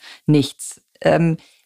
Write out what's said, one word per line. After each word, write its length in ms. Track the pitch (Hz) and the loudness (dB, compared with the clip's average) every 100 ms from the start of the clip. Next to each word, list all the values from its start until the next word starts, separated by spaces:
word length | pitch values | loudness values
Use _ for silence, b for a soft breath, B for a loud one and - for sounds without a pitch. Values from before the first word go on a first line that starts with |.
| B B - | B B 0
nichts. 560 | 151 135 - - - _ - | 2 0 -8 -18 -20 _ -4
Ähm, 380 | 160 156 165 160 b b | 0 2 0 -2 b b